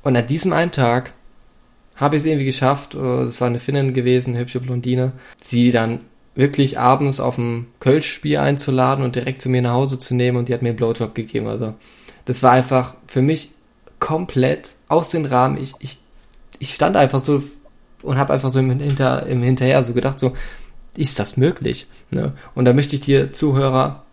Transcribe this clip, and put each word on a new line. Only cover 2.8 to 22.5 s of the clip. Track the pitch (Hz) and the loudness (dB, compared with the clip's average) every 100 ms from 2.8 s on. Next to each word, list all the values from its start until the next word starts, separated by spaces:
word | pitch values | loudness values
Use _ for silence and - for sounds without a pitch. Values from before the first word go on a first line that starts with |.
| - | -4
äh, | 143 135 127 | -6 -4 -2
es | 123 117 | -4 -2
war | 123 | -2
eine | 117 | -2
Finnin | - 139 139 | -2 -2 0
gewesen, | 127 123 127 123 120 | 0 2 2 0 -4
hübsche | 123 127 | -4 -6
Blondine, | 127 123 123 127 127 127 - - | -6 -6 -2 0 0 -4 -20 -20
sie | - 120 120 | -4 2 4
dann | 120 113 120 - _ _ | 4 0 -4 -10 _ _
wirklich | - 139 143 135 - | 0 0 2 0 2
abends | 123 131 143 135 | 2 4 2 -2
auf | 123 123 | -4 -2
ein | 120 117 120 _ | -4 -4 -10 _
Kölsch-Bier | 131 147 - - 147 147 | 2 2 0 -8 -2 0
einzuladen | 143 139 - 131 127 139 | 0 0 0 0 2 0
und | 131 123 | -2 -4
direkt | 123 131 | -6 -6
zu | 131 | 0
mir | 127 | 0
nach | 123 | 2
Hause | 120 139 131 | 2 0 -2
zu | - | -2
nehmen | 123 123 123 | 0 2 0
und | 120 | -2
die | |
hat | 120 | -2
mir | 120 | -2
einen | 113 | 0
Blowjob | 117 117 110 | -2 -2 -4
gegeben. | - 107 113 110 | -6 -6 -6 -6
Also | 110 110 107 _ - - - | -6 -8 -10 _ -20 -20 -18
das | - 123 | -8 4
war | 131 | 6
einfach | 127 127 131 123 - - | 6 4 0 0 -12 -6
für | 135 | 0
mich | 135 156 - _ _ _ - - | 0 0 -6 _ _ _ -20 -10
komplett | - 160 180 131 127 147 - - _ | -4 -4 -2 0 0 0 -6 -20 _
aus | 160 165 | 0 0
dem | 170 | -4
Rahmen. | 143 123 131 135 | 0 2 2 0
Ich, | 135 - | -8 -12
ich, | - - _ - _ - - - | -16 -16 _ -20 _ -20 -20 -14
ich | 131 | -12
stand | - 160 196 | -2 0 4
einfach | 135 135 | 2 2
so | 131 143 143 - - _ _ _ | 0 -2 -2 -18 -20 _ _ _
und | 143 131 | -4 -2
hab | 139 | 0
einfach | 135 135 | 0 0
so | 131 | 0
im | 131 127 | 0 0
Hinter-, | 143 139 131 127 - | -2 0 0 0 -2
im | 127 | 0
Hinterher | 123 127 127 139 | 2 2 2 2
so | 120 | 2
gedacht, | 120 131 135 | 0 -2 -2
so, | 127 - - - - - - - | -2 -2 -10 -12 -18 -18 -16 -4
ist | 135 - | -4 -2
das | 104 - | -4 2
möglich? | 143 180 - - - - _ | 0 2 -6 -6 -10 -20 _
Ne? | - 117 139 - | -6 -4 -8 -12